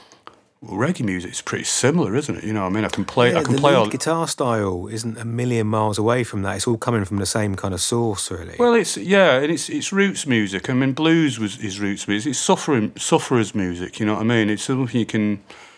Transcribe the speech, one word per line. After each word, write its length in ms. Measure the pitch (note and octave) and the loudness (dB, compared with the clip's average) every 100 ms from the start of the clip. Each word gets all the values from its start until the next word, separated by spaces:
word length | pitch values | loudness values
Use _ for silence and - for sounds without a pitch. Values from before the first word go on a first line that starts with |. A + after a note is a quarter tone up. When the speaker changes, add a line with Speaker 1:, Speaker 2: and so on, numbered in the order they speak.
| - - - _ _ _ | -20 -20 -20 _ _ _
Speaker 1:
well, 160 | - G2 | -10 -4
reggae 260 | D3 F3 | -2 -2
music's 380 | G#2 F#2 F2 - | -4 -4 -6 -10
pretty 220 | - A2+ | -6 -6
similar, 500 | - - B2+ E3+ G#2 B2 | -2 2 2 2 2 0
isn't 200 | - - | -2 -6
it?" 80 | |
You 80 | G#2+ | -4
know 100 | G#2+ | -2
what 100 | F#2+ | -2
I 20 | |
mean? 100 | G#2+ | 0
I 40 | G#2 | -2
can 160 | - | -2
play, 280 | F#2+ B2+ B2 | -2 2 4
Speaker 2:
Yeah, 60 | - | 4
Speaker 1:
I 20 | |
can 120 | C3 | 2
Speaker 2:
the 60 | C3+ | 2
Speaker 1:
play 120 | C#3 | 4
Speaker 2:
lead 60 | C3 | 4
Speaker 1:
all 100 | G#2+ | 2
Speaker 2:
guitar 400 | - D#3+ E3 D#3+ | 0 -2 -2 -2
style 600 | - B2+ A2+ G2 F2+ G#2 | -2 0 2 0 -2 -6
isn't 280 | A2 A#2 A2+ | -6 -6 -6
a 60 | |
million 420 | A#2 A#2 B2 A#2 G#2+ | -6 -2 0 0 2
miles 320 | A2 G#2+ G#2 | 2 0 2
away 240 | A2 B2+ | 2 0
from 180 | A#2 G#2 | -2 -4
that. 140 | G2 G2 | -4 -2
It's 100 | B2+ | -2
all 120 | A2+ | -2
coming 260 | B2 A2+ | 0 0
from 120 | F#2+ G2+ | 0 -2
the 80 | F#2+ | -2
same 300 | A2 G#2 F#2+ | 0 -2 -2
kind 180 | G2 | -4
of 60 | F2 | -4
source, 500 | - A#2+ A#2 F#2+ - | -2 0 0 -2 -6
really. 260 | F2 F2 - | -8 -10 0
Speaker 1:
Well, 160 | A#3+ | 2
it's, 220 | A#3 E3+ - | 2 0 -4
yeah, 420 | F3 G3 F3 C3 | 2 6 6 6
and 100 | D3+ | 2
it's, 160 | D#3 - | -2 -4
it's 240 | D3+ - | -6 -2
roots 340 | - G2 F#2+ C#3 | 0 0 0 0
music. 420 | A#2 G2 F#2+ - | 2 2 -2 -2
I 40 | |
mean, 180 | B2+ C3+ | 0 0
blues 460 | C3 D#3 E3 D3+ A2+ | 2 4 4 2 0
was, 200 | G#2 - | -4 -4
is 220 | G#2+ G2 | -8 -4
roots 260 | G2+ G2 - | -4 -4 -2
music. 220 | G#2 C#3 | -2 -2
It's 80 | C3 | -2
suffering, 540 | - F3+ - B2+ A2+ - | 2 2 2 0 0 -4
sufferers' 580 | - D#3+ - B2 G2+ | 0 0 2 2 2
music, 460 | G#2+ F2+ F2 - - | -2 -2 -4 -8 -4
you 60 | G#2+ | -2
know 80 | |
what 60 | G2+ | 0
I 40 | |
mean? 240 | A2 A#2 G#2+ | 2 2 2
It's 120 | G#2 | 0
something 340 | - C3 B2 B2 | -2 -2 0 -2
you 80 | G#2+ | 0
can, 360 | A2+ G#2 G2+ - - - | 0 0 -2 -10 -20 -20